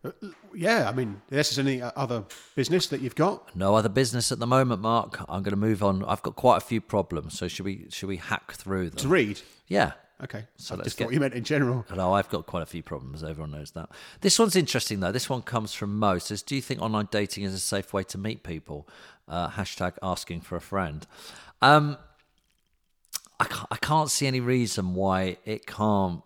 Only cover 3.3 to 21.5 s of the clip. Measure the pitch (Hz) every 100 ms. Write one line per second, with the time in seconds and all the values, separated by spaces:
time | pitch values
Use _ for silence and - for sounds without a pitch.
3.3 | - - 87 95 107 107 104 127 120 113
4.3 | 127 117 131 127 107 110 117 - - -
5.3 | 92 98 98 107 104 101 95 64 101 -
6.3 | - 123 98 - 113 - 104 92 82 78
7.3 | - 90 - 95 98 - - 98 92 -
8.3 | 110 - - 95 95 87 - 139 175 110
9.3 | 101 - - _ 190 78 - _ _ -
10.3 | 107 110 _ - 90 - - 113 143 139
11.3 | 123 110 147 131 127 110 90 92 101 -
12.3 | 87 - 87 80 85 - 73 64 76 80
13.3 | 78 76 73 73 82 82 - - - 170
14.3 | - 226 180 147 123 - 101 90 117 -
15.3 | 127 - 117 107 - 104 104 107 90 -
16.3 | 104 - 135 - 131 110 107 104 107 101
17.3 | - 101 95 - 101 - 98 95 98 104
18.3 | 113 - 80 - 73 - - - - -
19.3 | 85 85 - 95 - 90 - 95 90 -
20.3 | 85 - 87 - 98 87 76 - - -
21.3 | - -